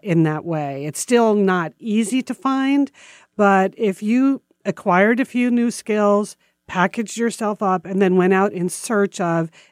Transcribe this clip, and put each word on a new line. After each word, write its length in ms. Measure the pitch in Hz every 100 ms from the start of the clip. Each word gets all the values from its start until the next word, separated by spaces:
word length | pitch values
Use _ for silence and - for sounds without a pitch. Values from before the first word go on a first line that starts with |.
in 200 | 202 165
that 220 | 160 151 170
way. 400 | 156 143 139 151
It's 140 | -
still 340 | - 240 226
not 400 | 208 190 180 160 -
easy 420 | 226 214 202 254
to 140 | 233 247
find, 560 | 269 269 269 285 277 - - - _ -
but 380 | 202 196 190 -
if 260 | 220 185
you 400 | 208 247 269 269 - _
acquired 560 | - - 202 180 208 240
a 60 | 262
few 240 | 247 247
new 220 | 240 233
skills, 640 | - - 214 208 202 208 - _ _ -
packaged 500 | 185 185 240 214 220
yourself 440 | 233 - 214 208
up, 240 | 196 185 175
and 160 | 196
then 140 | 190 185
went 160 | 185
out 220 | 190 202
in 160 | 175 180
search 500 | - - 214 196 -
of 320 | 175 170 165 - _